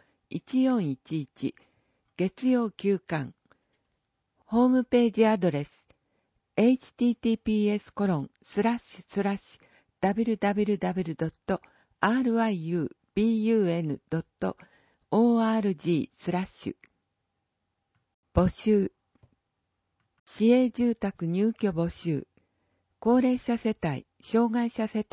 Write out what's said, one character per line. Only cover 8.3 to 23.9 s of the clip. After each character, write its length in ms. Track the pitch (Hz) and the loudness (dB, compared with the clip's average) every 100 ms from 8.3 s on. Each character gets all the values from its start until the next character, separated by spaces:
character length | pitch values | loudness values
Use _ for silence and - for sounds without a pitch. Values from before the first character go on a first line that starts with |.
| _ | _
ス 220 | - - | -8 -2
ラ 80 | 226 | 0
ッ 60 | 240 | -2
シ 240 | - - | -8 -20
ュ 20 | - | -10
ス 160 | 202 | -4
ラ 120 | 196 | -2
ッ 20 | 202 | -4
シ 220 | - - | -10 -20
ュ 40 | _ _ _ - | _ _ _ -4
ダ 100 | 190 | -2
ブ 100 | 202 | 0
リ 100 | 233 | -2
ュ 40 | 214 | 0
ダ 140 | 202 | 0
ブ 120 | 202 | 0
リ 100 | 208 | 0
ュ 40 | 202 | 0
ダ 140 | 185 | -2
ブ 120 | 185 | -4
リ 100 | 165 | -6
ュ 20 | 151 | -4
ド 120 | 160 | -6
ッ 40 | - - | -8 -6
ト 160 | 190 _ _ _ - | -6 _ _ _ -4
ア 100 | 196 | 0
ー 140 | 247 | 0
ル 100 | 254 | 0
ワ 160 | 226 226 | 0 0
イ 160 | 190 160 | -2 -4
ユ 160 | 175 147 | -4 -4
ー 20 | - _ | -8 _
ビ 300 | - 220 220 | -2 0 2
ー 0 | |
ユ 200 | 214 226 185 | 2 2 2
ー 20 | |
エ 120 | 170 | 0
ヌ 160 | 160 139 - | -4 -6 -6
ド 80 | 160 | -6
ッ 60 | - - | -6 -8
ト 160 | 185 - - _ _ _ - | -8 -8 -18 _ _ _ -2
オ 260 | 208 240 233 | 2 4 4
ー 160 | 220 | 2
ア 20 | 220 | 0
ー 60 | |
ル 140 | 202 170 | 0 -2
ジ 340 | 170 160 - | 0 0 -2
ー 80 | _ | _
ス 120 | - | -4
ラ 80 | 180 | -4
ッ 60 | 190 | -4
シ 240 | - - | -8 -10
ュ。 60 | - _ _ _ _ _ _ _ _ _ _ _ _ _ _ _ | -12 _ _ _ _ _ _ _ _ _ _ _ _ _ _ _
募 140 | - 180 | 0 0
集。 420 | - 220 208 190 _ _ _ _ _ _ _ _ _ _ _ _ _ | 0 0 2 0 _ _ _ _ _ _ _ _ _ _ _ _ _
市 260 | - - 226 | -16 0 4
営 200 | 247 254 | 4 4
住 260 | - 240 226 | 0 -2 0
宅 320 | 196 - 165 | -4 -4 -4
入 240 | 180 220 | 0 -2
居 180 | 226 208 | -2 -4
募 180 | 165 170 | -2 -4
集。 380 | - 165 143 - _ _ _ _ _ _ - | -4 -4 -4 -6 _ _ _ _ _ _ -6
高 220 | 220 247 | 0 2
齢 180 | 254 254 | 2 -2
者 180 | - 233 | -2 -4
世 200 | 220 214 | -2 -4
帯、 260 | 165 | -4